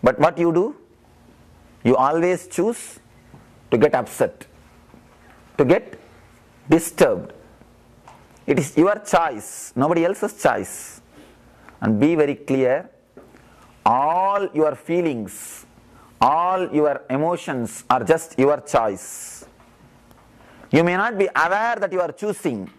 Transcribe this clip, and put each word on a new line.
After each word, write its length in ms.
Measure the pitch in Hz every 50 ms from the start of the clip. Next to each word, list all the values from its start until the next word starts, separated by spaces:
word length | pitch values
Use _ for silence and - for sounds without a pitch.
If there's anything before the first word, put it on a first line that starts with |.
| -
But 160 | 123 127 -
what 180 | - 165 170 170
you 140 | 170 170 165
do? 220 | 165 185 240 302 - - _ _ _ _ _ _ _ _ - - _ - - - - - - - - -
You 120 | 120 127
always 520 | - 127 139 151 165 165 180 185 175 - -
choose 520 | - - - 214 240 - - - - - _ _ _ _ _ - - - - - _ - _ -
to 80 | - 117
get 180 | 113 147 -
upset, 500 | 131 120 - - - 131 107 - - - - - - - - _ - _ _ _ - _ _ _ _ _ - - - - - - -
to 80 | 147
get 340 | 123 160 220 - - - - - - - - - - _ _ _ _ _ _ _ -
disturbed. 640 | 151 165 160 - - - 180 147 127 - - - - - - - - - - _ - _ _ _ - - _ - - - - - - - -
It 140 | - 147 -
is 160 | 147 135 -
your 200 | - 160 190 208 202
choice, 760 | - - - 175 165 160 135 104 107 - - - - - -
nobody 300 | 123 135 151 175 170 165
else's 360 | 170 202 - - 202 - -
choice. 600 | - 151 117 101 95 - - - - - - - _ _ _ - - - - _ _ - _ - - - - -
And 200 | - 110 110 104
be 160 | 123 151 170
very 200 | 160 151 143 143
clear, 540 | - - - 135 135 131 123 127 147 180 - _ _ _ _ _ - - - - - - - - - - - - _ _
all 640 | 107 113 127 139 151 165 180 185 196 202 202 196 185 -
your 220 | 151 156 151 139
feelings, 920 | 123 - - 165 175 175 165 139 117 107 95 - - - - - - - - _ - _ _ - - - - - -
all 520 | - 123 143 160 175 180 190 185 185 - -
your 300 | 147 151 151 139 139 - -
emotions 720 | 127 135 151 165 175 165 - - 156 127 117 107 - - - _
are 140 | 123 127 120
just 340 | 95 160 165 - - - -
your 240 | 131 139 147 139
choice. 840 | - - - 135 113 110 101 95 - - - - - - - - - - _ _ - _ _ _ - - _ - _ _ - _ _ _ _ - - - - - - -
You 120 | - 147 165
may 120 | 175 175
not 220 | 185 202 233 240 190
be 100 | 196 185 -
aware 420 | 135 156 170 185 202 220 233 240 220
that 120 | 196 190
you 100 | 151 185
are 100 | 180 160
choosing. 580 | 143 - - 214 196 - - 170 127 107 95 87 -